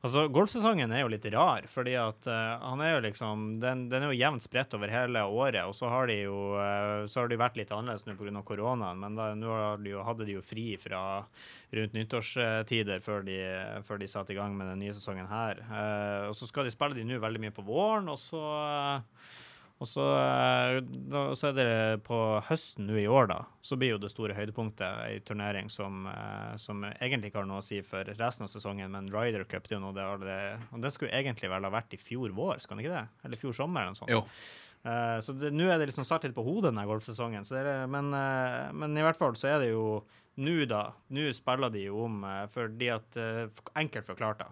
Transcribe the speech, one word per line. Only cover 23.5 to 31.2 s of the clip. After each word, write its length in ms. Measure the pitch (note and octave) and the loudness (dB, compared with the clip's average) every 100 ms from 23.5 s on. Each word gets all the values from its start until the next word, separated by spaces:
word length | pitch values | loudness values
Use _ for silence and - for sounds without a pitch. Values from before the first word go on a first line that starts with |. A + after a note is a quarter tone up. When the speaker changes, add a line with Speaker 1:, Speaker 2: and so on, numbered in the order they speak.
| - | -14
Speaker 1:
så 140 | - C3 | -6 0
blir 140 | B2+ | 2
jo 60 | G#2+ | 2
det 60 | G2+ | -2
store 240 | - G#2+ G2+ | -4 -4 -2
høydepunktet 680 | G#2+ G#2 A2 G#2+ F#2+ A2 A2+ G#2 | -4 -4 -6 -4 -4 -4 -6 -8
i 40 | |
turnering 460 | - G#2 G#2 G2+ G#2 | -8 -4 -2 -4 -6
som, 320 | - G2 F#2+ F#2+ | -6 -6 -6 -8
eh, 460 | G#2 G#2+ G2+ G#2+ A2 | -8 -8 -6 -8 -10
som 240 | - G#2 | -8 -6
egentlig 480 | G2+ - B2 C3+ G#2 | -6 -4 0 0 -2
ikke 80 | G#2 | -4
har 80 | G2 | -4
noe 140 | G2 | -6
å 20 | |
si 160 | F#2+ G2+ | -6 -8
for 220 | F#2+ F#2+ | -6 -6
resten 400 | G2 G#2 A#2 A#2+ | -6 -2 -2 -2
av 80 | G#2 | -8
sesongen, 400 | G#2+ G2+ G2+ F#2+ | -8 -8 -6 -6
men 160 | G2 G2 | -6 -4
Ryder 380 | G#2 A#2+ G#2+ F#2 | 0 0 0 -4
Cup, 200 | F#2 - | -8 -6
det 80 | G#2 | -6
er 20 | |
jo 60 | G2 | -4
noe 80 | F#2+ | -4
det, 120 | G2 G2+ F#2+ | -4 -4 -4
det, 140 | F#2+ G2+ A2 A2+ | -4 -4 -6 -10
og 80 | A#2+ | -6
det 80 | B2+ | -6
skulle 220 | C#3+ B2+ | -4 -2
egentlig 320 | B2 | 0